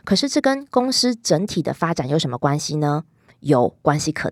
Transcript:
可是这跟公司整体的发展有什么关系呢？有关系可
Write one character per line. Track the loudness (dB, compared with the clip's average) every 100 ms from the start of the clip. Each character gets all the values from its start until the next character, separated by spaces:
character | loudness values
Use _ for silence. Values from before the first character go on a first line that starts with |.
可 | -2 0
是 | 0
这 | 0
跟 | 0 -2 0
公 | 0 0
司 | 2 0 0
整 | 0 0 0
体 | -2
的 | -4 -2
发 | -2
展 | -2 0
有 | 0
什 | -2
么 | -2
关 | 0 -2
系 | -2 -2
呢？ | -2 -2 -6 _ _ _
有 | 2 4 2 0
关 | 0 0
系 | -2
可 | -4 -6